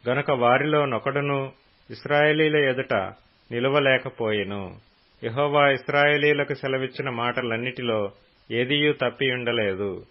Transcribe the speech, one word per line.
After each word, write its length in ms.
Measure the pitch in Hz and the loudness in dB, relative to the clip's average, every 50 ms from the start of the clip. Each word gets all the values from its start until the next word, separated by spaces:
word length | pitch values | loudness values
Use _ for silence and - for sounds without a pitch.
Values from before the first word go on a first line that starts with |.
| - 117 | -2 -2
గనుక 220 | 127 139 143 - | -2 -2 0 0
వారిలో 540 | 143 123 120 120 127 135 143 151 151 151 143 | 0 2 4 4 4 4 2 2 2 2 2
నొకడును 640 | 139 123 107 - 143 135 143 143 143 143 139 135 131 - _ _ _ _ _ _ _ | 0 -2 -2 -2 -2 -2 -2 -2 -2 -2 -2 -4 -6 -10 _ _ _ _ _ _ _
ఇశ్రాయేలీల 640 | 110 - - 139 147 147 151 151 151 156 156 156 151 | -18 -14 -4 0 2 4 4 4 4 4 2 2 2
ఎదుట 380 | 151 143 135 123 127 131 - 123 104 95 95 - _ _ _ _ _ _ _ | 2 2 2 0 -2 -2 0 0 -2 -2 -4 -10 _ _ _ _ _ _ _
నిలువలేకపోయెను. 1200 | 120 120 123 135 139 147 143 135 131 123 - 131 - - 117 110 107 104 98 95 101 101 98 90 95 - _ _ _ _ _ _ _ _ - | -4 -2 0 2 2 2 4 4 2 2 0 -6 -8 -4 -2 -2 0 0 -2 -4 -6 -8 -8 -10 -12 -16 _ _ _ _ _ _ _ _ -8
యెహోవా 460 | 117 110 131 147 147 143 147 143 139 | -6 -2 -2 -2 2 4 4 4 4
ఇశ్రాయేలీలకు 840 | 135 123 - - 143 143 143 147 147 143 143 147 147 143 143 - 143 | 4 0 -2 -2 0 2 4 4 2 2 2 2 2 0 -2 -4 -6
సెలవిచ్చిన 560 | - - 135 131 131 131 127 131 - 135 135 | -6 -4 -4 -2 -2 -4 -6 -6 -8 -8 -6
మాటలన్నిటిలో 1000 | 123 117 117 120 120 131 123 120 113 113 120 127 127 127 123 120 113 107 101 98 - _ _ _ _ _ _ _ | -4 -2 -2 -2 -2 -2 -4 -4 -4 -4 -4 -6 -6 -4 -4 -2 0 0 -2 -4 -6 _ _ _ _ _ _ _
ఏదియూ 420 | 113 117 123 123 143 147 147 151 143 | -2 -2 0 0 0 0 2 0 0
తప్పియుండలేదు 1120 | - 127 123 120 - 139 131 123 127 123 120 117 117 107 101 95 92 101 98 90 - 65 _ | 0 -2 -4 -2 -2 -2 -2 -2 -2 -2 -2 0 0 0 -2 -2 -2 -4 -6 -6 -8 -12 _